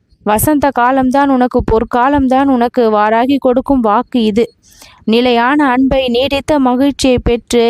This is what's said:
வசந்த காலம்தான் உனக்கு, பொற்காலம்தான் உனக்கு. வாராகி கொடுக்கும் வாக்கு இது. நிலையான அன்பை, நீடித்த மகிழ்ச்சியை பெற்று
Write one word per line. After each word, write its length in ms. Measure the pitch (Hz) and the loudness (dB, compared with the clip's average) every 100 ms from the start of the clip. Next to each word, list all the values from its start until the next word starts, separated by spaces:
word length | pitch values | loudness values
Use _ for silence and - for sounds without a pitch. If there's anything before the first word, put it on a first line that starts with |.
| _ _ - | _ _ -4
வசந்த 400 | 214 - 302 277 | -2 0 0 0
காலம்தான் 580 | 247 240 269 254 269 277 | 0 0 0 0 0 0
உனக்கு, 280 | 254 247 247 | 0 0 -2
பொற்காலம்தான் 840 | - 220 226 240 254 285 262 262 277 | 0 -2 0 -2 0 0 0 0 0
உனக்கு. 320 | 254 240 - 226 | 0 -2 0 0
வாராகி 460 | 214 214 226 254 277 | 2 0 0 0 0
கொடுக்கும் 460 | 262 247 254 277 | 0 -2 0 -2
வாக்கு 340 | 226 214 247 247 | 0 0 -2 -2
இது. 200 | 214 202 233 _ _ - - - - | 0 0 -4 _ _ -20 -20 -12 -2
நிலையான 520 | 226 254 233 240 294 285 | 0 2 0 0 0 0
அன்பை, 340 | 254 269 269 254 | 0 0 0 -2
நீடித்த 500 | 233 269 277 269 302 | -2 -2 -4 -2 0
மகிழ்ச்சியை 580 | 254 247 285 262 262 247 | 0 0 -2 0 0 0
பெற்று 440 | - 233 - 240 233 | 0 -4 -2 0 0